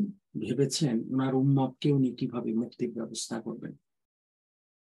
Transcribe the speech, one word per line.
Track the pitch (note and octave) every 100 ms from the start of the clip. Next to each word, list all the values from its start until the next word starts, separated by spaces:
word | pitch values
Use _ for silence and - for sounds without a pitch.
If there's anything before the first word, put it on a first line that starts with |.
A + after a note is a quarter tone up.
| G3+ - _ -
ভেবেছেন | G#2+ B2+ C#3 - D3 A2+ -
ওনার | C3 C3 C3
উম্মতকে | C#3 C3+ C3 - D3
উনি | C#3 B2+ A#2+
কিভাবে | B2 A#2 A#2
মুক্তির | A2 A#2 - A#2+
ব্যবস্থা | - - A#2 - A2+
করবেন, | - - - C#3+ _ _ _ _ _ _ _ _ _ _